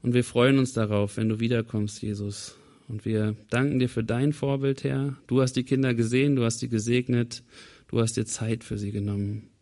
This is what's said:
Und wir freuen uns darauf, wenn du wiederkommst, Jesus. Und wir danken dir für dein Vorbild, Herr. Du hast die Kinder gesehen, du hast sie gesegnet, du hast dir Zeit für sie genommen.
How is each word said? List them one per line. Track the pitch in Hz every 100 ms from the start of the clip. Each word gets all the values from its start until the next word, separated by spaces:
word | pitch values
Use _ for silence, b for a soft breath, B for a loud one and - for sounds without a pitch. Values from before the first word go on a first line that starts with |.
Und | 123
wir | 123
freuen | 120 123 127 135
uns | 127
darauf, | - 107 104 104 -
wenn | 110
du | 110
wiederkommst, | 113 120 113 110 104 -
Jesus. | 110 101 104 101 - B B B B
Und | 110
wir | 110 110 107 107 -
danken | 120 139 131
dir | 123
für | -
dein | 113 117 143
Vorbild, | 147 139 139 139 135
Herr. | 139 135 139 131 -
Du | 127
hast | 127
die | 127
Kinder | 127 127 135
gesehen, | 117 113 123 143 135
du |
hast | 113 113
sie | 120
gesegnet, | 113 110 123 123 120 117 - B B B B _
du | 117
hast | 113 113
dir | 110
Zeit | - 110 110
für | - 107
sie | 101
genommen. | 107 101 101 101 107 - _